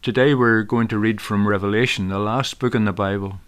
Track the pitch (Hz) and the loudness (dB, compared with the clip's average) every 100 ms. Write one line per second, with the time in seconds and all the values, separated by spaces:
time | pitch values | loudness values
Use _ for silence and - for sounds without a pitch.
0 | - 120 135 135 120 113 101 120 113 110 | -2 2 2 4 4 4 2 0 0 0
1 | 110 107 - 104 104 101 101 107 110 - | 0 -2 -2 0 2 2 0 0 0 -2
2 | 95 98 104 123 127 - 127 117 107 92 | -4 -4 -2 -2 -4 -4 -2 0 0 0
3 | 98 101 98 98 | -2 -2 -6 -12